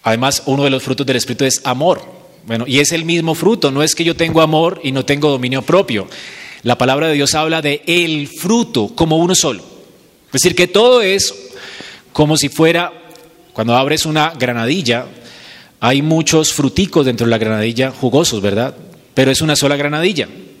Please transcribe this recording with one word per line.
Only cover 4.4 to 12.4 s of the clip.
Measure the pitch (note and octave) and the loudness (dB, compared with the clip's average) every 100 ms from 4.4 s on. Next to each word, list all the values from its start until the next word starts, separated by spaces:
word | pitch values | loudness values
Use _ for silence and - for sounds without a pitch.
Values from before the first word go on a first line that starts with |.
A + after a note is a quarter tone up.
amor | D#3 D#3 E3 F#3 | 4 2 0 -2
y | C#3 | -4
no | C3+ | -4
tengo | B2 C#3+ D3 | -2 0 0
dominio | C3+ B2 C3+ | 0 -2 -4
propio. | - F3 B2 G#2+ F2+ - - - - - | 2 2 2 -4 -6 -14 -18 -18 -20 -6
La | A#2 A#2+ | -2 2
palabra | B2+ C#3 D#3+ | 2 2 2
de | |
Dios | D3 C#3 | 0 0
habla | D#3 D#3+ D#3+ | 0 0 -2
de | D3+ C#3+ | -2 -4
el | - F3 E3+ D3+ C#3+ | 0 0 2 -2 -6
fruto | - F3 A#3 A3+ A#2+ G2+ | -8 0 0 0 -2 -2
como | - E3 D#3+ | -2 0 2
uno | F3 | 2
solo. | F#3+ D3 G2+ - - - - _ _ _ | 0 0 -4 -14 -20 -20 -20 _ _ _
Es | C3+ | 0
decir, | F3+ | 0
que | F3+ F3+ | 2 2
todo | F#3+ A#3+ B3 | 4 4 4
es | G3 G3 - - - - - - - - _ | 2 0 -4 -8 -20 -20 -18 -18 -20 -20 _
como | - D3+ | 0 2
si | D3+ | 2